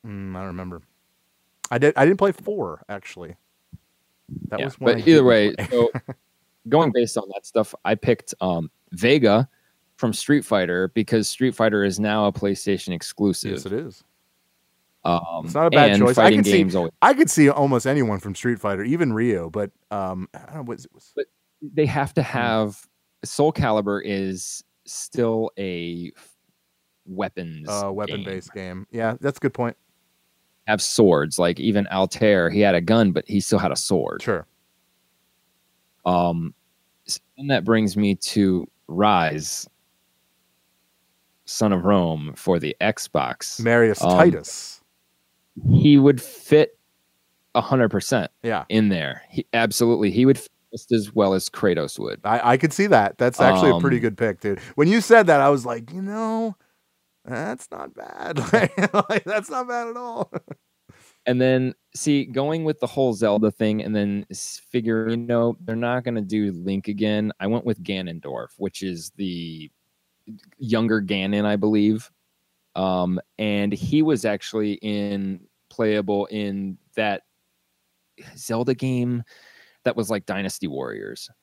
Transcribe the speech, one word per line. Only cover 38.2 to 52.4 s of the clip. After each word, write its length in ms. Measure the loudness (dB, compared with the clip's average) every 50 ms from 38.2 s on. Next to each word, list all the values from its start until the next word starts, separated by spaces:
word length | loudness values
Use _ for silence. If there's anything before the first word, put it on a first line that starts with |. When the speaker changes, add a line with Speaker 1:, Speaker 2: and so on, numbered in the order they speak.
| -4 -4 0 2 2 2 2 0 -4 -8 _ _ _ -10
Speaker 2:
Rise, 800 | -2 0 2 4 4 4 2 0 -2 -6 -8 -8 -10 -10 -12 _ _ _ _ _ _ _ _ _ _ _ _ _ _ _ _ _ _ _ _ _ _ _ _ _ _ _ _ _ _ _ _ _ _ _ _
Son 280 | -12 -4 -2 0 0 0
of 100 | 2 2
Rome 500 | 2 2 4 2 0 -2 -4 -6 -10 -12
for 240 | -10 -2 -2 -2 0
the 160 | -2 -6 -6 _
Xbox. 760 | -2 -2 -2 -4 -8 -4 _ -2 -2 -2 -6 -8 -10 -12 -10 -4
Speaker 1:
Marius 400 | 0 2 4 4 4 4 2 2
Speaker 2:
Um, 160 | 2 2 6 6
Speaker 1:
Titus. 640 | 6 6 4 2 -6 -12 -14 -14 -14 -16 -18 -20 _ _ _ _ _ _ _ _ _ _ _ _ _ _ _ -4 2 4
Speaker 2:
he 260 | 6 8 8 10 8 10
would 240 | 10 8 6 4
fit 560 | 0 -12 -16 -18 0 4 6 6 6 4 _ _ _ _ _ _ _ _ _ _ _ _ _ _ _ _ _
a 60 | -2
hundred 280 | 0 2 2 2 2 2
percent 420 | 2 -2 -2 0 -2 -2 -2 -4 _ _ -6
Speaker 1:
Yeah. 220 | -4 -4 -4 -4 _
Speaker 2:
in 200 | 0 2 2 2
there. 340 | 2 0 -2 -6 -8 -10 -16 _
He, 160 | -8 -8 -8 _ 0
absolutely, 580 | 0 0 0 2 2 2 2 2 2 2 0
he 140 | 2 4 6
would 120 | 4 4 4
fit 80 | 0 -18 _ _ _ _
just 200 | -16 -16 -4 _ -2
as 200 | -2 -2 -2 0
well 200 | 2 2 4 2
as 160 | 0 -2 -4
Kratos 500 | -8 -2 0 0 0 0 -2 -6 -8 -10
would. 220 | -10 -10 -10 -8 _
Speaker 1:
I, 280 | -2 -2 0